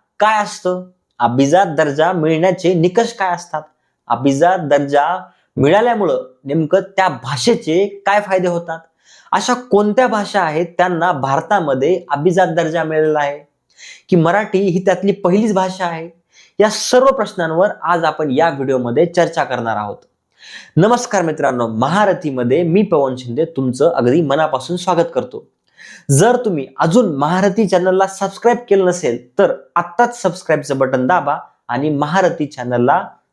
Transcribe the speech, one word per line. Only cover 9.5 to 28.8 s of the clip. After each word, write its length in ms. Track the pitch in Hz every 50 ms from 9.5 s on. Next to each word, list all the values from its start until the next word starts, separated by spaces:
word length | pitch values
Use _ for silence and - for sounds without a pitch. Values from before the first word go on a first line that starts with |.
| 247 247 247
कोणत्या 440 | - - 202 208 208 202 254 254 233
भाषा 340 | 226 208 202 - - 202
आहेत 260 | 180 160 151 156 180 175 - -
त्यांना 340 | 175 180 180 160 165 185
भारतामध्ये 880 | 170 135 127 135 135 151 156 - 208 196 170 143 131 131 131 160 185 175 180 -
अभिजात 380 | 147 143 151 185 170 190 185 170
दर्जा 360 | 160 170 165 156 160 170 160
मिळालेला 360 | 156 160 156 156 156 151 151
आहे? 200 | 147 143 143 151 156 _ _ _ _ _ _ _ - - - - _ -
की 60 | 185
मराठी 440 | 170 156 165 180 208 214 214 - 190
ही 260 | 202 190 160 185 185
त्यातली 260 | 202 180 175 - 202 202
पहिलीच 400 | - - 180 180 208 226 220 202
भाषा 320 | 190 190 190 185 - 185
आहे? 240 | 170 165 160 165 170 - _ _ _ _ _ _ _ _ -
या 100 | 202 214
सर्व 340 | 214 - - - - 254 262 269
प्रश्नांवर 640 | 262 226 208 - - 185 170 160 160 165 190 208 - - -
आज 200 | 160 175 170 165
आपण 260 | 156 151 - 156 147
या 180 | 127 139 160 170
व्हिडिओमध्ये 560 | 147 139 135 135 135 127 120 117 120 147 170
चर्चा 380 | 170 175 180 170 160 - 165 139
करणार 340 | 135 131 120 117 117 110 104
आहोत. 200 | 107 104 - - _ _ _ _ _ _ _ _ - - - - - - _
नमस्कार 460 | 156 175 220 240 233 - - - 190
मित्रांनो, 460 | 175 160 151 151 147 131 127 123 120 113
महारथीमध्ये 920 | 110 110 127 139 170 202 214 190 175 143 - 151 135 127 123 120 127 165 180
मी 200 | 165 160 202 214
पवन 320 | 208 180 151 139 131 127
शिंदे 300 | 123 127 120 117 135 165 160
तुमचं 440 | - 135 135 127 120 127 143 165
अगदी 300 | - 135 120 123 135 170
मनापासून 560 | 165 139 139 143 156 - 131 127 127 - 175 175
स्वागत 320 | - 190 175 170 170 170 -
करतो. 320 | 131 113 - - 113 - _ _ _ _ _ _ - - - - - _ -
जर 240 | 139 139 185 233 269 285 247
तुम्ही 200 | 220 180 147 131 - - -
अजून 360 | 151 160 165 247 233 190 147
महारथी 520 | 135 143 151 175 185 196 208 190 226 220 180
चॅनलला 400 | 196 180 180 185 185 190 196 190
सबस्क्राईब 480 | - - 196 190 190 - - 233 233 233 - -
केलं 160 | 202 196